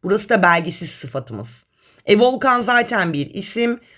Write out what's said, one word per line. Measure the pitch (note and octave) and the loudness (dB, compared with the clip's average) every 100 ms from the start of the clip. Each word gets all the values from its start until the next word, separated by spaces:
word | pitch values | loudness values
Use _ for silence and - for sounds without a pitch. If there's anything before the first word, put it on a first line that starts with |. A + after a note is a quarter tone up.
burası | F3 G#3 G#3 | -2 -2 2
da | A#3 | 2
belgisiz | F3+ E3+ F3 - D#3 | 4 2 0 -10 -12
sıfatımız. | - C3 C3+ B2 G#2+ A2+ - _ _ _ _ - | -14 -10 -12 -10 -12 -14 -18 _ _ _ _ 2
E | G#3 | 4
volkan | B3 B3+ C4 A#3+ | 4 2 0 0
zaten | A3+ A#3+ A#3+ A3+ F3 | 2 0 2 0 -2
bir | D3 C#3+ | -2 -6
isim. | - G3 A3+ A#3 A#3 _ | -8 -8 -2 -2 -2 _